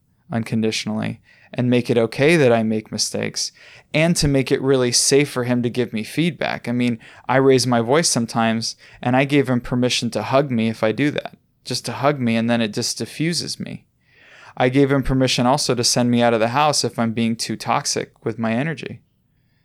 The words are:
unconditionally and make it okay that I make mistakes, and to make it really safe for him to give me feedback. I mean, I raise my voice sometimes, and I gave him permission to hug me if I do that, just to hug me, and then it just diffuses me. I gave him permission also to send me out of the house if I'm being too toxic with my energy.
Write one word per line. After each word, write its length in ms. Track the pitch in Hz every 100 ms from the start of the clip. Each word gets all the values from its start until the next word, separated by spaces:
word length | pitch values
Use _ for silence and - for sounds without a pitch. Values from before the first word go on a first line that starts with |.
| _ _ -
unconditionally 920 | 117 113 117 110 110 - 107 110 113 _ _ _
and 180 | - 123
make 200 | 123 120
it 80 | 120
okay 380 | 113 - 143 170
that 160 | 127
I 100 | 117
make 300 | 110 110 107
mistakes, 600 | 104 - 107 110 - - - - - _
and 240 | 151 165 175
to 120 | 147
make 220 | 135 131
it 120 | 139
really 300 | 131 135 123
safe 380 | 117 - 135 123
for 140 | -
him 180 | 123 123
to 80 | 120
give 220 | 113 117
me 100 | 107
feedback. 640 | 110 - 170 127 - 60 -
I 40 |
mean, 260 | 123 123 113 - - -
I 80 | 127
raise 300 | 135 131 120
my 140 | 120
voice 280 | 113 147 170
sometimes, 640 | - 117 120 113 113 113 - - -
and 160 | 123 127
I 80 |
gave 240 | 139 147 143
him 100 | 123
permission 500 | - 127 123 - 120
to 120 | 110
hug 280 | 104 131 147
me 180 | 120 113
if 140 | 107
I 100 | 110
do 180 | 107 143
that, 260 | - - - _ _
just 200 | - 123 -
to 60 |
hug 260 | 110 135 147
me, 180 | 120 113
and 120 | 113
then 120 | 120
it 120 | 113
just 260 | 107 117 -
diffuses 640 | 113 - 147 - - -
me. 260 | - - _ _ _ _ - - -
I 140 | - 127
gave 240 | 135 139
him 100 | 139
permission 440 | 127 131 131 - 123
also 280 | 143 -
to 80 | 120
send 260 | 117 - 123
me 100 | 120
out 140 | 120
of 60 | 117
the 80 | 113
house 360 | 127 151 139
if 140 | 120 -
I'm 140 | 113
being 240 | 110 113 113
too 200 | - 110
toxic 680 | - 127 135 - - _
with 160 | 120 113
my 140 | 113
energy. 480 | 113 151 156 - 127 _ _ _ _ _ _